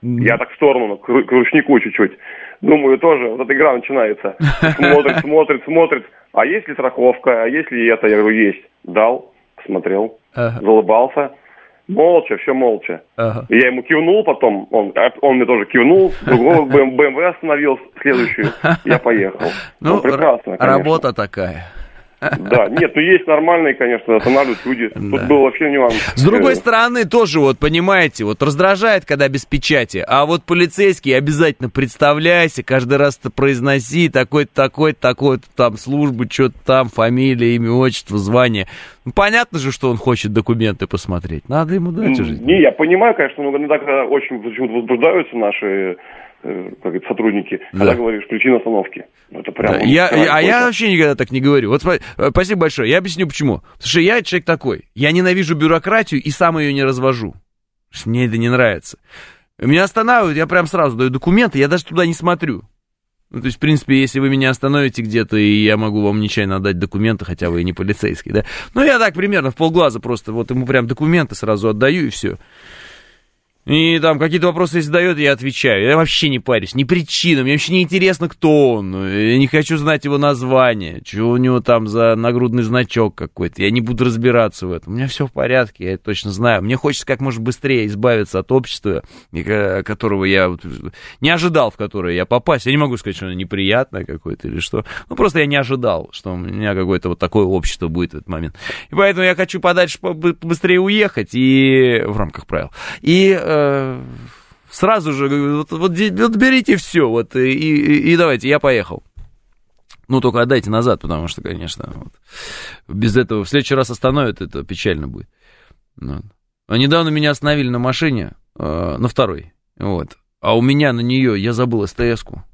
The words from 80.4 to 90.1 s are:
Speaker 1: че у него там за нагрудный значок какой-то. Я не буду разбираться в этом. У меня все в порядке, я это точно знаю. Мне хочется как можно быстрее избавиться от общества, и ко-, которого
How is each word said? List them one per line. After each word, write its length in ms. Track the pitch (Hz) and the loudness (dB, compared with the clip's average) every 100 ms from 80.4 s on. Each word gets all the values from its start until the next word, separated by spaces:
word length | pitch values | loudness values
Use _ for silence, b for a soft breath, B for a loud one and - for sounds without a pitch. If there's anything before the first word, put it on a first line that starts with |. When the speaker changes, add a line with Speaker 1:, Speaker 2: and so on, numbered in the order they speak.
| 127 131 127 113 87 78 | 0 2 2 0 -6 -12
Speaker 1:
че 280 | - 98 113 | -12 -4 0
у 80 | 123 | 2
него 240 | 127 127 | 2 0
там 260 | 120 120 110 | 2 0 2
за 280 | 110 117 113 | 0 2 2
нагрудный 460 | 113 120 123 120 | 0 0 0 -2
значок 540 | 113 123 123 - 107 - | -2 -2 -2 -2 -2 -4
какой-то. 480 | 80 - 87 - | -14 -8 -8 -2
Я 80 | 101 | 0
не 100 | 117 | 0
буду 240 | 113 120 127 | -2 0 0
разбираться 640 | 113 120 120 110 - 92 | 0 0 2 0 -2 -8
в 40 | |
этом. 220 | 85 82 | -8 -8
У 20 | 107 | -8
меня 120 | 135 | -6
все 180 | - 139 | -4 -6
в 60 | |
порядке, 540 | - 127 127 117 _ 92 | -4 0 0 0 _ -8
я 80 | |
это 100 | 95 | -8
точно 280 | - 95 104 | -6 -6 -6
знаю. 300 | 95 120 110 | -2 0 0
Мне 140 | 98 127 | 0 -2
хочется 320 | 147 143 - | -2 -4 -6
как 140 | 131 | -4
можно 200 | 135 113 | -4 -4
быстрее 460 | 113 123 139 131 107 | -6 -4 -2 -2 -2
избавиться 520 | 101 123 113 101 95 | -2 0 0 -2 -4
от 120 | - | 0
общества, 520 | 131 120 - 104 85 - B B | -2 -2 -8 -6 -6 -8 B B
и 120 | 82 | -10
ко-, 380 | 85 107 101 95 | -4 -2 -2 -4
которого 420 | 95 107 113 | -6 -6 -4